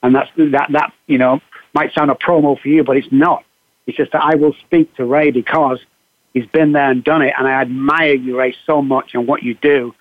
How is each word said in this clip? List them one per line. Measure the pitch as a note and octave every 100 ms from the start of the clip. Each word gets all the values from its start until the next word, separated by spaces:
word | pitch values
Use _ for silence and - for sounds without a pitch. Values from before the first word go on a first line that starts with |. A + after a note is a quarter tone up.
And | B2+ C3
that's, | C3+ -
that, | D#3 C#3 C#3+
that, | D3 - _ _
you | C#3
know, | B2+ C3+ _ - -
might | - D3+
sound | - D3
a | C3+
promo | - F3 D3 C3+
for | -
you, | D3+
but | C#3 C3+
it's | C3
not. | C3+ E3 G#3 - _ _ _ -
It's | -
just | D3
that | D#3
I | D3+ D#3
will | D3+ - _
speak | E3+ D#3+ _
to | B2
Ray | C#3 D3+
because | B2+ A2+ D#3 C#3+ B2+ _ _ _ _ _
he's | - A#2
been | D#3 D#3
there | D3 C#3
and | C3
done | B2 D#3
it, | C#3+ C3+
and | C3
I | C3
admire | B2+ B2+ C3+ D#3 D#3+
you, | C#3 B2+ B2
Ray, | B2+ B2 -
so | D#3
much | C#3 C3 -
and | B2 A#2+
what | C#3+
you | B2 A2+
do. | D3 C#3+ A#2+ A2+